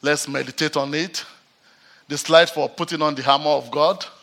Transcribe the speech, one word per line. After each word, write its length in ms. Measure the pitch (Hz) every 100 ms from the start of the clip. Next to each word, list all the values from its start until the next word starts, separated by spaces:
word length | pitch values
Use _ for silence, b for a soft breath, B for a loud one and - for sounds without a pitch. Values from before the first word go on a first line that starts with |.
Let's 260 | 139 147 -
meditate 480 | 139 131 - 156 147
on 160 | 139
it. 320 | 151 180 - - - _ _ b b b b b
The 100 | 143
slide 320 | - 165 170
for 180 | - 143
putting 320 | - 170 165
on 140 | 151
the 140 | 139 131
armor 220 | 139 151
of 200 | 151 123
God. 340 | 143 156 196 - -